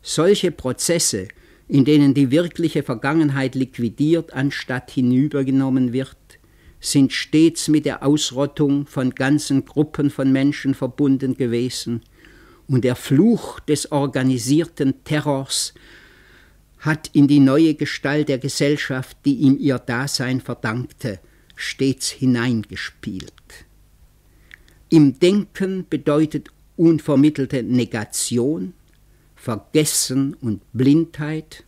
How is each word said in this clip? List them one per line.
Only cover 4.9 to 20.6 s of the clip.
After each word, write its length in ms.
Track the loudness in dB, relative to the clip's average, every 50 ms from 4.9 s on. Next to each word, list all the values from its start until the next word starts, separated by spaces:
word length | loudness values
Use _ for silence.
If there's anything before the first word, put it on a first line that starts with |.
hinübergenommen 1000 | -4 0 0 2 2 2 2 0 0 -2 -2 0 0 0 0 0 0 0 0 0 -2
wird, 240 | -4 -6 -8 -12 _ _ _ -20 _ _ _ _ _ _ -20 _ _ -10
sind 300 | -2 2 2 2 2 2
stets 540 | -4 -8 -2 2 4 4 4 2 0 -2 0
mit 180 | 0 0 0
der 160 | -2 -6 -2 0
Ausrottung 840 | 0 0 0 0 -4 -4 -4 -4 -4 -2 -2 0 0 0 -2 -4
von 280 | -4 -6 -4 -4 -4 -2
ganzen 500 | -2 0 0 0 0 0 0 -2 -2 -2
Gruppen 460 | -2 -2 -2 -2 -2 -2 -2 -2 -2
von 200 | -2 0 0 0
Menschen 440 | 2 2 2 0 -2 -2 -4 -4 -4
verbunden 600 | -2 -4 -8 -2 -2 0 2 2 0 0 -4 -4
gewesen, 680 | -2 -2 -2 -2 -2 -4 -4 -6 -8 -8 -6 -6 -8 -8 _ _ _ _ -20 -20 -20 -20 _ -20 _ _
und 180 | -2 -2 0 2
der 120 | 0 -2
Fluch 640 | -2 -2 0 2 4 4 4 4 2 -2 -10 -16 -14
des 320 | -4 -2 -2 -2 -2 -4 -4
organisierten 1120 | -4 -4 -2 -2 -2 0 0 0 -2 0 2 2 2 2 -2 _ -2 -2 -2 -2 -4 _
Terrors 720 | -4 -4 -4 -2 -2 -4 -4 -4 -6 -6 -6 -6 -8 _ -18 _ -20 -20 -20 -20 _ _ _ _ _ _ _ _ _ _ _ _ _ _ _
hat 320 | -4 -4 -4 -4 -6 -2 _
in 160 | 4 4 6
die 120 | 6 6
neue 340 | 6 6 6 4 4 2 2
Gestalt 540 | 0 -4 -8 -8 -6 -4 -2 -2 -2 -2 -2
der 100 | -4 -4
Gesellschaft, 800 | -4 -6 -4 -2 0 0 0 -2 -4 -6 -8 -8 -8 -12 -16 _ _
die 120 | -2 0
ihm 200 | 4 4 4 4 4
ihr 200 | 2 -2 -2 -2
Dasein 600 | -4 -6 -6 -4 -4 -6 -6 -6 -4 -4 -4 -6
verdankte, 800 | -6 -8 -12 -6